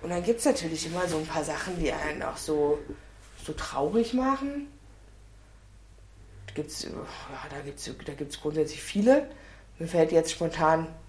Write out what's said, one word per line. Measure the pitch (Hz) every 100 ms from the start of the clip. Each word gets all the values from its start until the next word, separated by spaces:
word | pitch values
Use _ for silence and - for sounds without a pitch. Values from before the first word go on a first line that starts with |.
Und | -
dann | 175
gibt's | 175 233 294
natürlich | 220 170 160 160
immer | 170 175
so | 160
ein | 160
paar | 165
Sachen, | 151 143 - 175
die | 156
einen | 147 151 151
auch | - -
so, | - 151 147 147 - - - - - -
so | -
traurig | 117 - 135 143 214 226
machen. | 254 262 269 277 285 285 - - - - - - - - - - - - - - - - - -
Gibt's, | - 147 -
ja, | - - - - - 131 -
da | 143 143
gibt's, | 139 - - -
da |
gibt's | 139 143 -
grundsätzlich | 151 151 151 -
viele. | - 202 220 262 - - - - - -
Mir | 165
fällt | 175 160
jetzt | 165 160
spontan | - 165 - 160 160 160 -